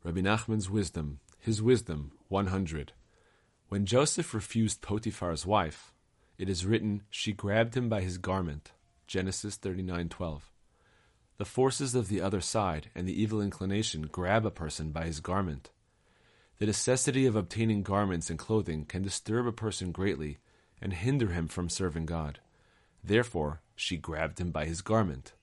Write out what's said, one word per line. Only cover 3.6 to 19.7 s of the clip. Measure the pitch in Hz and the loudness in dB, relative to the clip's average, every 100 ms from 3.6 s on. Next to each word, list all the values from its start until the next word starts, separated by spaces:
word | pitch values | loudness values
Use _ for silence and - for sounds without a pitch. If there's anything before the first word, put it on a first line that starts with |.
| _ | _
When | 101 101 | -2 4
Joseph | 120 147 - 170 | 4 4 2 -2
refused | 110 - 117 110 - | -4 -2 2 2 0
Potiphar's | - 104 113 101 90 80 90 | -2 -2 -2 -4 -2 -2 2
wife, | 104 82 73 - _ _ _ _ _ | 2 2 -4 -16 _ _ _ _ _
it | 95 | -4
is | 92 92 | -2 2
written, | 110 107 104 101 | 2 2 -2 -4
"She | - - | -6 -4
grabbed | 98 101 107 117 | -2 0 2 2
him | 120 120 | 0 0
by | 110 | 0
his | 92 90 | 0 -4
garment," | 92 95 87 73 - _ _ _ _ | -2 0 0 -6 -12 _ _ _ _
Genesis | 95 92 95 104 - | -2 -2 -2 -6 -6
thirty-nine | 98 90 92 87 87 | -6 -4 -2 -2 -4
twelve. | - 87 76 - _ _ _ _ _ _ _ _ _ | -4 -6 -6 -12 _ _ _ _ _ _ _ _ _
The | 101 | -6
forces | - 131 127 139 | 2 2 2 0
of | 123 98 | 0 0
the | 101 | 0
other | 92 95 | 2 0
side | 85 113 98 78 - | 0 0 0 0 -6
and | - 90 | -6 -4
the | 87 | 0
evil | 107 107 | 0 2
inclination | 101 - 95 98 110 80 | -2 -2 -2 0 -2 -4
grab | 78 - 90 107 | -6 -4 2 2
a | 110 | 2
person | - 80 - 78 | -4 -8 -6 -6
by | 76 82 | -4 -4
his | 76 | -6
garment. | 80 95 95 71 - _ _ _ _ _ _ _ _ _ | -2 0 0 -4 -12 _ _ _ _ _ _ _ _ _
The | 107 | 0
necessity | 104 - 127 - 131 | 0 2 2 4 4
of | 131 | 4
obtaining | 110 90 104 113 107 | 4 0 0 2 4
garments | 98 98 104 87 80 | 4 2 4 0 -2
and | 80 | -6
clothing | - 110 87 78 | 0 0 2 -4
can | 73 92 | -4 -4
disturb | 98 - - 113 123 | -4 -4 -2 0 0
a | |
person | 113 110 | -2 -4